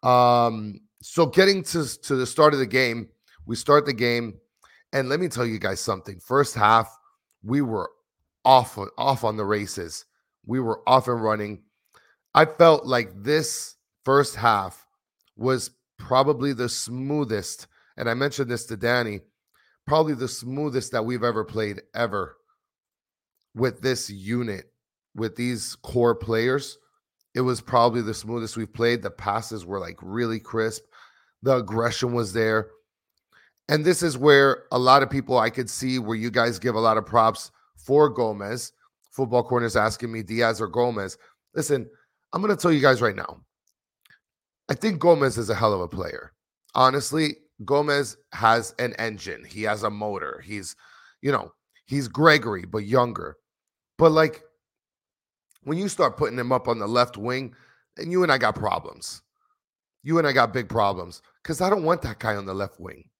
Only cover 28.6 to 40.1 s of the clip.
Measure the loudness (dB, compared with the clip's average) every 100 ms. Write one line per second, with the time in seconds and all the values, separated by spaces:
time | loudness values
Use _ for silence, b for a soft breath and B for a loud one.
28.6 | -10 -2 0 0 -4 -8 -2 -2 -2 -12
29.6 | -8 -8 -8 -14 -10 -4 -2 -4 -4 -2
30.6 | -2 -4 _ b b b b b 2 2
31.6 | 2 -2 0 0 -2 -2 -2 0 2 2
32.6 | -2 -14 _ _ _ _ _ b b b
33.6 | -2 0 2 0 -2 2 8 8 8 2
34.6 | -2 0 6 6 6 -2 0 2 2 -2
35.6 | -8 -6 -6 -4 -4 -6 -2 0 0 0
36.6 | -4 0 2 2 2 4 4 2 -12 _
37.6 | _ _ 0 4 4 2 -4 -4 -8 -8
38.6 | -10 _ _ _ _ -6 0 0 2 0
39.6 | 2 2 0 -2 -8